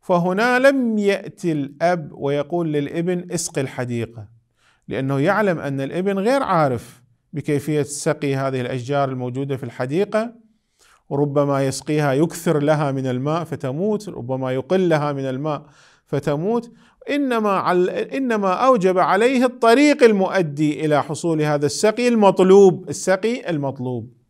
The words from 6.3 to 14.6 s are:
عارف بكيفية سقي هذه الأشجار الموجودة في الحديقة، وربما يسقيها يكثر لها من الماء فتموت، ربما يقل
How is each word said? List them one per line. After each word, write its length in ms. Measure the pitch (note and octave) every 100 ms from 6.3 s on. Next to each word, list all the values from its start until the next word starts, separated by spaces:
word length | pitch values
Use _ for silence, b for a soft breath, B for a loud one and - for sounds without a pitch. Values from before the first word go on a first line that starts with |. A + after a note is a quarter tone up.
| C#4
عارف 580 | C4+ F3 D3 A#2 - - _ _ _
بكيفية 480 | D3+ D3 C#3+ D3+ D3+
سقي 540 | D3 - D#3+ D3 C#3+ C3+
هذه 260 | C3+ C3
الأشجار 480 | B2 C3 A#2+ C#3+ C#3
الموجودة 480 | B2+ B2 B2 C#3 C3
في 60 |
الحديقة، 680 | A#2+ - B2+ D#3 G3+ G#3+ A#3 - _ _ _ b b b _
وربما 580 | C#3+ D3 C#3+ C#3+ C#3 C3+
يسقيها 460 | C3 - D3+ D3
يكثر 460 | C3+ E3 - F3+ D3+
لها 320 | C#3+ D3+ D3
من 160 | C3+ C3
الماء 360 | B2 C#3 E3
فتموت، 680 | D#3 C3 C3+ C#3 G#3 G#3 G3+
ربما 420 | C#3+ A#2+ C3 C3
يقل 380 | C3